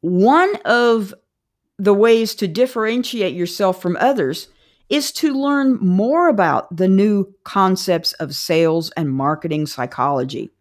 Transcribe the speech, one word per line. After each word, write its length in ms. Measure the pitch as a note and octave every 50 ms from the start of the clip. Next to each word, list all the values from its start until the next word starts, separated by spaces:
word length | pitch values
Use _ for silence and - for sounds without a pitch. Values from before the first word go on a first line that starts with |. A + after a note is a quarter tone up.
| -
One 520 | E3 F3+ F3+ F#3+ A#3 C#4 E4 F4+ G4 G#4 - -
of 460 | - A#3 A#3+ A#3+ A#3+ A3+ A3+ G#3 F#3+ - _ _ _ _ _ _ _ _ _ _ _ _ -
the 140 | G3 G3+ G3+
ways 420 | G3 G#3+ A#3 A3+ A3+ A3+ G#3+ -
to 100 | - A3
differentiate 880 | F#3 D#3 G3 B3 C4 B3+ A#3 A3 A3 A3+ B3+ A#3+ - - A#3 G3+ F#3 B2+
yourself 480 | F3 F3 F3 - - G#3 F#3+ F#3 F#3 -
from 140 | F#3+ F3
others 500 | - - B3+ C#4 A#3+ D#3 C3 - - - _ _ _ _ _ _ _ _ _
is 220 | - D4 C#4+ -
to 220 | - - - D#4 C#4
learn 460 | C4+ C#4 C#4 C#4+ C#4+ C4+ C4+ B3+ -
more 500 | - F#3 F3+ F#3 G#3 A#3+ D4 E4 F4 E4+
about 480 | C4+ G3+ F#3 E3 C#3+ - - - F3
the 120 | D#3+ F#3 F#3
new 440 | F#3+ F#3+ G3+ G#3+ G#3 G3+ F#3+ G3 _ _ _
concepts 680 | - - G3+ F#3+ F#3 F#3 F#3 - - F3+ E3 F3 - -
of 200 | - D#3+ C#3+ C#3+
sales 560 | - - - E3+ D#3+ E3 D#3+ D#3+ E3 E3 E3
and 200 | - - D#3+ C#3+
marketing 540 | C3 C3+ C3+ C#3+ D#3 D3+ - E3 D#3 D3+ D3+
psychology. 840 | C#3+ - - B2+ B2+ - - - A#3+ A#3 C3 - C3 - A2+ A2 - _ _